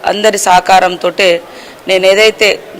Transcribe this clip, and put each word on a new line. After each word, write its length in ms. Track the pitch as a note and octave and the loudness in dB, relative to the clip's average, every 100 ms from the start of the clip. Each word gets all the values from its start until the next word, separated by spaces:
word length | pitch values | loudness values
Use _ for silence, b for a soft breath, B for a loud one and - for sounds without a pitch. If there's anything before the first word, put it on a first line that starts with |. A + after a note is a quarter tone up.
| - | -6
అందరి 320 | G3 G#3+ G3+ | -2 -2 -2
సహకారంతోటే 1040 | F#3+ F3+ F3+ F#3+ F3+ F3+ F3+ E3+ F#3+ E3+ - B B B - | 0 0 2 2 2 -2 -6 -2 0 0 -6 B B B -4
నేను 180 | F#3+ F#3+ | 0 2
ఏదైతే 540 | G3 A3 G#3+ G#3 - - F3+ | 4 2 2 -2 -2 -10 -8